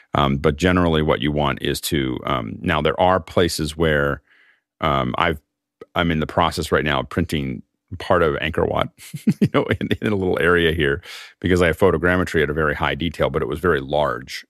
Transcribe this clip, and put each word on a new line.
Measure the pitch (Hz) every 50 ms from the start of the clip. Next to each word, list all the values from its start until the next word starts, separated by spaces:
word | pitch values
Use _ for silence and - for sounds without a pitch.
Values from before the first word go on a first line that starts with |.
| _ _ -
Um, | 71 71 69 67
but | 69 76 78 71
generally | 71 85 92 90 90 87 85 80 78 76
what | 78 67 50
you | 62 73
want | 73 76 73 69 65 -
is | - 71 69 -
to, | - - - 71 65 65 60 - -
um, | - 73 62 57 55 - -
now | - - 80 76
there | 76 78 - -
are | 92 90 92 90
places | - - - 101 90 82 - - 78 73 76
where, | 78 82 80 76 73 71 71 69 - - _ _ _ _ _ _ _ _ _ _ _
um, | - 78 69 67 64 62 - -
I've, | 85 87 80 76 - _ _ _ _ _ _ _ - _ _
I'm | 90 87 85
in | 82 78
the | 76
process | - - 95 85 80 78 - 80 -
right | 92 80 71
now | 76 71 65
of | 64 -
printing | - 95 87 - - 76 69 65 62 53 - _ _ _ _ _ 98 85
part | - - 95 87 85
of | 78 71
Angkor | - - 80 85 - 87
Wat, | - - - - - - _ - - -
<laughs> | - - - 156 -
you | - - -
know, | 143 - - 117 -
in, | - - - -
in | - 113
a | 104
little | 98 95 92 - -
area | 80 87 87 85 85 80
here, | 78 85 76 69 71 - - - - - - - _ _
because | - 85 90 90
I | 90
have | 82 78
photogrammetry | - 101 92 80 78 80 90 90 92 87 - - 82
at | 73 69
a | 73
very | 80 78 73 71
high | - 78 73 69
detail, | 69 82 80 - - 78 65
but | 67 78 69
it |
was | 60 67 80
very | 87 90 80 69
large. | 67 67 73 73 73 69 60 58 64 - - - - _